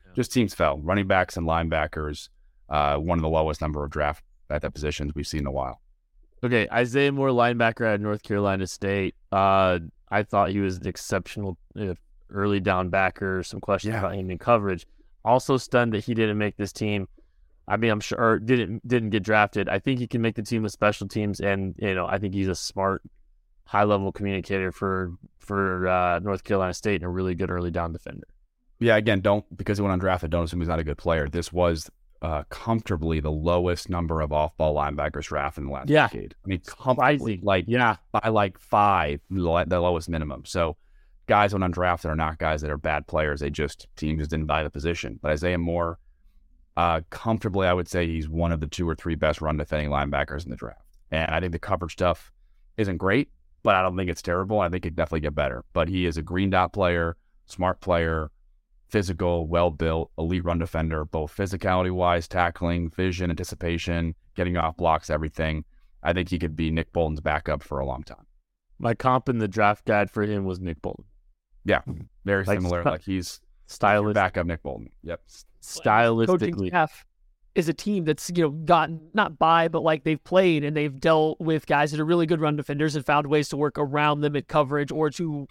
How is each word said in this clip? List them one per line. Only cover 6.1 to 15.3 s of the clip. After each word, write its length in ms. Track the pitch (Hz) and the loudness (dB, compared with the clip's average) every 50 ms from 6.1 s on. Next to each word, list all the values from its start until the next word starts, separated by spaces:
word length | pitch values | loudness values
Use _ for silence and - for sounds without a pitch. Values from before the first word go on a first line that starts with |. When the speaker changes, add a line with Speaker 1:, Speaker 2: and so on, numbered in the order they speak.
| _ _ - _ _ - | _ _ -20 _ _ -6
Speaker 1:
Okay, 240 | - 120 123 113 104 - | -4 0 2 2 0 2
Isaiah 400 | - 117 123 120 117 139 143 143 | 0 0 0 2 2 2 2 2
Moore, 160 | 139 139 135 135 | 2 2 2 2
linebacker 580 | 127 120 120 120 120 117 117 113 110 - 120 | 4 4 4 4 4 2 2 2 2 2 0
at 140 | 113 104 101 | 0 0 0
North 240 | 104 104 104 107 - | 0 -2 -4 -4 -4
Carolina 420 | - 107 101 101 101 95 95 95 | -2 0 0 2 2 0 0 -2
State. 480 | 90 - - 101 98 98 101 95 92 - _ _ - | -4 -6 -6 -2 -2 0 0 0 -2 -4 _ _ -2
Uh, 480 | 98 95 98 98 98 95 95 92 90 90 82 78 - _ _ - | 0 2 4 4 6 6 6 4 4 2 -2 -8 -16 _ _ -2
I 160 | 101 104 104 | -2 -2 0
thought 260 | - - 101 101 87 | 2 2 2 2 2
he 80 | 98 101 | 2 0
was 200 | 98 95 92 90 | 0 -2 -2 -4
an 100 | - 92 | -6 -8
exceptional, 680 | 90 - - - - 95 87 - - 110 101 98 87 - _ _ - - | -8 -8 -6 -2 -2 -2 -2 -4 -8 -8 -6 -8 -8 -10 _ _ -10 -6
uh, 160 | 107 95 87 - _ _ - - - - | -6 -6 -6 -8 _ _ -20 -20 -18 -10
early 280 | - 98 101 104 101 101 | -4 -2 0 2 2 2
down 300 | 90 101 92 90 92 90 | 2 2 2 2 0 0
backer. 540 | 87 98 95 92 - - 98 95 95 95 87 | 2 2 2 2 0 -2 -4 -2 -2 -4 -4
Some 160 | - - 98 | -6 -10 -10
questions 320 | - - 101 95 - 104 | -2 -2 -2 0 0 -2
Speaker 2:
Yeah. 80 | 113 107 | -4 -2
Speaker 1:
about 160 | 98 92 98 | -2 -2 -4
him 120 | 98 95 92 | -4 -6 -6
in 100 | 90 82 | -6 -4
coverage. 500 | - 120 120 110 101 98 92 85 - _ _ _ - - - _ - | 2 4 4 4 4 0 -4 -4 -8 _ _ _ -20 -20 -16 _ 2
Also 320 | 107 | 2